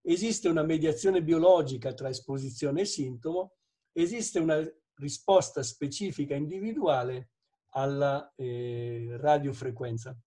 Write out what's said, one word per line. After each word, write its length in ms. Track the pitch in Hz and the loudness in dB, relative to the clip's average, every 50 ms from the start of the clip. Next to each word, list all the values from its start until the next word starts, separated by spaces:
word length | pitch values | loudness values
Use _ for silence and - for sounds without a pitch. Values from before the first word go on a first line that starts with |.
esiste 480 | _ - 170 180 208 226 214 - - 180 | _ 0 0 2 2 -2 -2 0 0 2
una 140 | 165 160 | 2 2
mediazione 640 | 151 160 160 156 151 160 151 - - 190 185 180 160 | 2 2 2 2 2 0 0 2 2 2 2 2 2
biologica 680 | 151 165 160 165 185 185 170 151 131 131 123 113 135 | 2 2 6 8 8 8 8 6 0 -4 -4 -6 -6
tra 160 | 117 - 135 131 | -6 -6 -6 -6
esposizione 760 | 131 - - - 135 135 135 135 117 - 151 143 139 165 | -6 -8 -8 -6 -6 -6 -6 -8 -8 -4 -2 -2 0 0
e 20 | 202 | -2
sintomo, 720 | 208 - - 139 127 127 117 - 156 165 180 185 190 _ _ _ _ _ _ _ _ | -2 -2 -4 -6 -6 -6 -6 -6 -4 -2 -2 -4 -6 _ _ _ _ _ _ _ _
esiste 480 | _ 165 170 175 226 240 220 - - 185 | _ -2 0 0 0 -4 -6 -2 0 0
una 240 | 165 160 156 151 156 156 - _ _ _ _ | 2 2 2 2 0 -2 -8 _ _ _ _
risposta 680 | _ 139 143 - - - - 196 185 - - - 147 131 | _ -10 -8 -8 -6 2 6 6 6 6 4 -4 -6 -6
specifica 720 | - - _ 147 143 143 - 208 190 - - 143 139 139 | -6 -6 _ -6 -6 -4 -4 -6 -6 -2 -4 -4 -2 -2
individuale 920 | 143 151 151 180 190 202 226 226 311 226 165 143 131 123 127 127 127 127 _ _ _ _ _ _ _ _ _ | -4 -4 -4 -6 -6 -6 -4 -4 0 2 2 2 2 2 -2 -4 -8 -10 _ _ _ _ _ _ _ _ _
alla, 600 | - 135 135 139 139 139 143 143 139 143 - - _ | -4 -2 -2 0 0 2 2 2 0 -2 -4 -10 _
eh, 800 | - 131 123 123 120 123 123 120 120 120 120 120 117 117 117 120 120 | -8 -6 -6 -4 -4 -4 -4 -4 -4 -6 -6 -6 -6 -6 -8 -8 0
radiofrequenza. 960 | 135 147 151 147 143 139 131 - 131 131 113 113 131 123 117 117 - 127 123 - _ | 4 4 4 4 2 -2 -6 -4 -6 -8 -6 -6 -6 -6 -6 -6 -8 -10 -14 -16 _